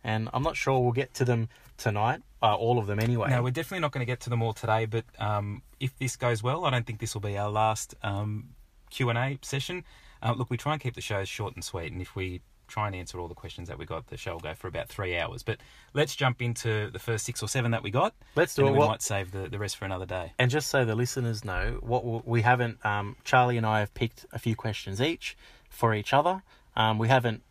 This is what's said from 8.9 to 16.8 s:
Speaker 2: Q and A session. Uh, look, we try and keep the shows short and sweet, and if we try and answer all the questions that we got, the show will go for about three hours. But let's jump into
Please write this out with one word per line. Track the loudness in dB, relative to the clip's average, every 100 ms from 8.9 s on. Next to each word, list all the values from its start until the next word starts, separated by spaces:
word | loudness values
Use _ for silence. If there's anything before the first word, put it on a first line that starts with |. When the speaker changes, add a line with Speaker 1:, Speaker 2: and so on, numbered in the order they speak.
Speaker 2:
Q | -2 0
and | 2
A | 0 -4
session. | -6 -6 -4 -8 -10 -20 -20 -4
Uh, | -2
look, | -2 -2
we | -2
try | -2
and | -2
keep | -4
the | -8
shows | -4 -4 -4
short | -6 -6
and | -6
sweet, | -8 -6 -6
and | -8
if | -8
we | -6 -6 -8 -14 _ -10
try | -4 -4
and |
answer | -4 -10 -10
all | -10
the |
questions | -12 -14 -12 -12
that | -10
we |
got, | -8 -8 -8
the | -10
show | -8
will | -8
go | -10
for | -10 -8
about | -8 -8
three | -6 -4 -2
hours. | -4 -6
But | -6 -8 -10 -20 -6
let's | 0 0
jump | 2 0 2
into | -2 -2 0 0